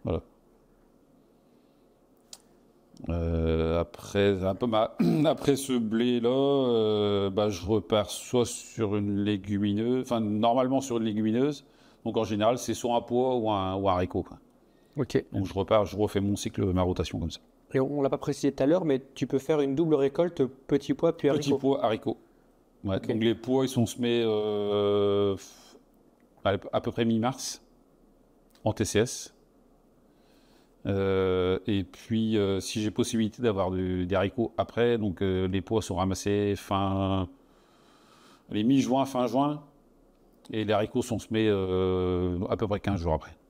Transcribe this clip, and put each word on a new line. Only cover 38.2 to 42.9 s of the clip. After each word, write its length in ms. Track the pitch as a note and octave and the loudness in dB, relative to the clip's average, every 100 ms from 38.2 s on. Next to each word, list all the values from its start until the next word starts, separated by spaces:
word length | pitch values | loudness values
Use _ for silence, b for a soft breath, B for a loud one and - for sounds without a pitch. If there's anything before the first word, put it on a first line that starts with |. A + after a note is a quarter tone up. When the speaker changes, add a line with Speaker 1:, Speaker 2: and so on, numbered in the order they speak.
| b b - | b b -8
Speaker 1:
les 120 | G#2 | -2
mi-juin, 400 | A2 C3+ A2+ C3 | 2 2 2 0
fin 240 | C3+ B2+ B2 | 0 -2 -2
juin, 360 | A#2+ C#3+ D3+ - _ _ _ _ _ _ _ - | 0 0 -4 -12 _ _ _ _ _ _ _ -8
et 100 | A2 | -6
les 80 | G#2 | 0
haricots 300 | G#2 G#2+ B2 | 0 0 -2
sont 180 | - G#2 | -2 -6
semés, 300 | - A2 A2 | -2 0 2
euh, 880 | G2+ F#2 F#2 F#2+ F#2 F#2 F2+ F2+ F2 G#2+ | 2 2 2 2 2 0 0 0 -2 -4
à 60 | F#2+ | -4
peu 120 | A2 | -2
près 120 | G2+ | -2
quinze 220 | - | -2